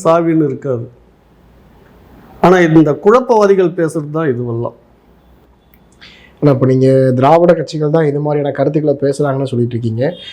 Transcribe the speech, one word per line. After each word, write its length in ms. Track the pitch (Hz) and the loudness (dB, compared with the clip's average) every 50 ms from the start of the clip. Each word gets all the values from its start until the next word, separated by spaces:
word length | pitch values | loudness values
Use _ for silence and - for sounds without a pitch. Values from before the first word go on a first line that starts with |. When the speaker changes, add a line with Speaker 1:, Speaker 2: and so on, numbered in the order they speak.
| - | 0
Speaker 1:
சாவின்னு 400 | 165 165 170 170 165 165 160 151 | 0 2 2 2 0 0 0 0
இருக்காது. 440 | 139 127 127 - 139 127 113 113 - - _ _ _ _ _ _ _ _ _ _ _ _ _ _ _ _ _ _ _ _ _ _ - - - - - - - | -2 -4 -6 -6 -6 -6 -6 -8 -10 -16 _ _ _ _ _ _ _ _ _ _ _ _ _ _ _ _ _ _ _ _ _ _ -20 -20 -20 -20 -20 -8 0
ஆனா 180 | - 170 185 185 | 2 2 4 4
இந்த 340 | 175 160 156 160 156 151 143 | 2 4 4 4 4 2 0
குழப்பவாதிகள் 840 | - - 202 226 254 247 247 240 214 208 196 196 190 185 170 165 | 0 2 4 4 4 4 2 2 2 2 2 2 2 0 0 0
பேசுறது 360 | 170 165 156 156 165 147 147 151 | -2 -4 -4 -4 -6 -8 -6 -6
தான் 160 | 156 165 147 | -4 -2 -2
இதுவெல்லாம். 480 | 123 120 123 120 113 117 120 - - _ _ _ _ _ _ _ _ _ _ _ _ _ _ _ _ _ _ _ _ _ _ _ _ _ - - - - - - _ - | -2 -4 -4 -6 -6 -6 -6 -8 -10 _ _ _ _ _ _ _ _ _ _ _ _ _ _ _ _ _ _ _ _ _ _ _ _ _ -20 -20 -20 -20 -20 -20 _ -2
Speaker 2:
ஆனா, 120 | - 147 135 | 0 2 2
இப்ப 140 | 123 135 | 2 2
நீங்க 460 | 131 131 131 131 135 131 135 131 131 127 | 2 2 2 2 2 4 4 2 2 2
திராவிட 400 | 123 127 139 160 170 175 175 170 | 2 4 4 4 4 4 4 2
கட்சிகள் 360 | 165 151 - - 156 151 147 | 2 -2 -8 -6 -6 -4 -2
தான் 160 | 151 165 160 | 0 0 0
இது 140 | 147 139 147 | 0 -2 -2
மாதிரியான 360 | 143 147 147 147 143 143 139 | -4 -4 -2 -2 -2 -2 -2
கருத்துக்களை 400 | - 131 151 151 156 151 151 139 143 | -2 -2 -2 -2 -2 -2 -2 -2 -2
பேசுறாங்கன்னு 440 | 139 139 139 - 147 143 135 135 139 | -2 -4 -2 -2 -2 -2 -2 -4 -4
சொல்லிட்டு 300 | 127 123 120 120 120 120 | -4 -2 -2 -2 -2 -4
இருக்கீங்க. 400 | 113 120 113 110 113 127 160 175 - - - | -6 -6 -6 -4 -4 -4 -4 -6 -8 -14 -20